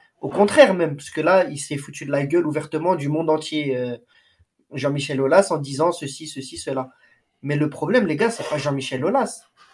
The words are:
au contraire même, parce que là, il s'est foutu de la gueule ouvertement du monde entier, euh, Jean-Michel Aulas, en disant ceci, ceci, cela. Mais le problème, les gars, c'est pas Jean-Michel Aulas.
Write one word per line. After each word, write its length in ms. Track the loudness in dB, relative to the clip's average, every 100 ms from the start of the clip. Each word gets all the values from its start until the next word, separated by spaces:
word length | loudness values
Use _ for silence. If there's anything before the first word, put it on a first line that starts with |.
| _ _
au 80 | -4
contraire 440 | 2 4 8 8
même, 220 | 6 0 -2
parce 160 | -8
que 100 | -2
là, 240 | 4 4 2
il 140 | -4
s'est 180 | -8 -8
foutu 280 | -10 -12 -4
de 60 |
la 140 | -2 0
gueule 220 | 0 0
ouvertement 480 | -2 -4 -4 -2 -2
du 140 | 0
monde 200 | -2 0
entier, 480 | -2 -2 -4 -2 -2
euh, 200 | -4 -8 _ _ _ _ _ _ _
Jean-Michel 500 | -4 -2 -2 -2 0
Aulas, 280 | 4 6 4
en 60 | 0
disant 340 | -4 0 0
ceci, 360 | 0 -8 -10 -14
ceci, 300 | -12 -12 -10
cela. 340 | -6 -6 -6 _ _ _ _ _
Mais 120 | -4 0
le 140 | 0
problème, 380 | -2 2 2 2
les 80 | 2
gars, 160 | 0
c'est 160 | 0 -4
pas 100 | -4
Jean-Michel 460 | -2 -2 -4 -4 0
Aulas. 380 | 0 0 -6 -20 _ -20